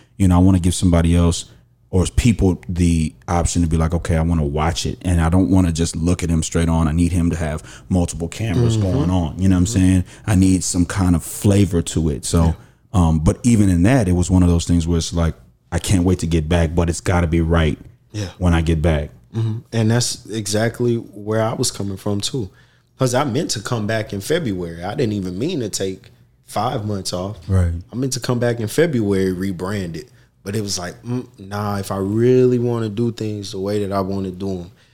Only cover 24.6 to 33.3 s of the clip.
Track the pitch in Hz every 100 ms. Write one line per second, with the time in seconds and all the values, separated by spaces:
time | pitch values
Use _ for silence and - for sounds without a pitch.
24.6 | 85 82 92 147 110 104 92 90 151 165
25.6 | 107 - 98 92 - _ _ _ - 107
26.6 | 120 131 104 101 90 90 90 - - 92
27.6 | 87 85 - 117 135 127 - 120 120 117
28.6 | 104 - 170 120 101 95 95 90 98 87
29.6 | 92 104 87 80 - _ _ _ 98 107
30.6 | 101 92 87 - 117 123 - - 95 104
31.6 | 104 101 95 98 98 110 123 127 127 123
32.6 | 120 117 110 101 120 110 110